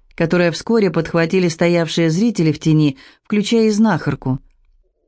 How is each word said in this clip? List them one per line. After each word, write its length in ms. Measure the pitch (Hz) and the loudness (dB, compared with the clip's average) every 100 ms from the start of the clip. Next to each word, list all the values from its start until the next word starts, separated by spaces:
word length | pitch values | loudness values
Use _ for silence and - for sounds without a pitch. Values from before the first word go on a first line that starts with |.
| _ | _
которое 380 | - 165 175 175 | -6 -2 0 0
вскоре 380 | 165 - 226 196 | -2 -2 0 0
подхватили 580 | 160 160 170 165 185 180 | 0 -2 -2 0 0 0
стоявшие 600 | 160 170 175 165 - 165 | 0 0 0 0 0 0
зрители 420 | 160 233 214 160 | 0 0 0 0
в 80 | 151 | 0
тени, 360 | - 156 151 135 - _ | 2 2 2 -2 -12 _
включая 440 | - 208 208 233 220 | -6 -4 0 2 2
и 40 | |
знахарку. 680 | 208 220 165 - 135 - 131 - _ _ _ _ _ | 2 2 0 -2 -6 -4 -6 -8 _ _ _ _ _